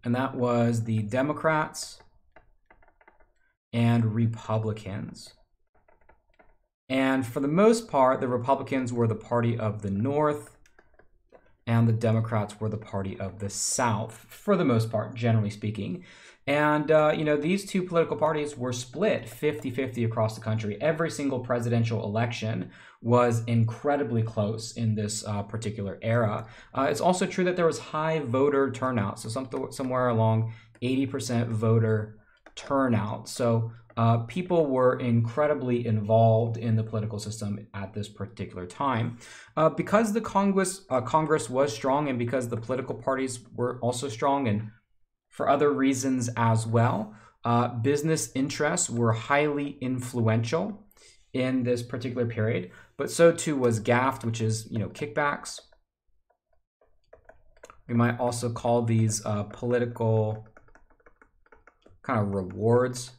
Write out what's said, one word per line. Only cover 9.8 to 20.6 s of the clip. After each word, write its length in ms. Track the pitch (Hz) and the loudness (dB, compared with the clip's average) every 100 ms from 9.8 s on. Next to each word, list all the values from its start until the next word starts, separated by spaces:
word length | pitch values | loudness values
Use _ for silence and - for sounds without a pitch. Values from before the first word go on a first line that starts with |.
the 100 | 101 | -4
North, 640 | 98 127 147 151 147 - _ - _ _ _ - _ _ - _ _ - | -2 0 2 0 0 -8 _ -20 _ _ _ -20 _ _ -20 _ _ 0
and 180 | 117 117 | 2 4
the 60 | |
Democrats 680 | 113 113 113 110 113 104 - | 2 2 2 0 -2 -4 -6
were 80 | 110 | -6
the 80 | 104 | -6
party 420 | - 101 95 90 | -6 -6 -6 -6
of 180 | 95 95 | -10 -8
the 100 | 101 | -8
South, 760 | - - - 123 104 - - - | -6 -4 0 0 0 -6 -12 -20
for 280 | - - 190 | -12 0 2
the 80 | |
most 260 | 156 117 113 | 4 2 2
part, 240 | - - | -4 -6
generally 360 | 113 117 113 104 | -2 2 2 2
speaking. 540 | - 107 104 98 180 - - - - | -4 -6 -6 -6 -8 -12 -20 -20 -12
And, 460 | - 147 147 151 147 | -2 2 4 2 4
uh, 240 | 156 151 156 | 4 6 2
you 80 | |
know, 120 | 151 151 | 0 0
these 280 | 151 196 | 2 -2
two 200 | - 190 | 0 -4
political 320 | 180 170 156 151 | 0 0 0 0
parties 420 | 156 156 147 120 | 0 0 -4 -4
were 140 | 127 | -6
split 560 | 120 - 147 208 123 - | -6 -8 -2 0 0 -4
fifty 420 | - 151 147 135 | -2 -2 -2 -6
fifty 320 | 117 131 120 | -4 -4 -2
across 320 | 117 117 107 | -2 0 -2
the 60 | - | -2
country. 360 | 110 110 | -4 -4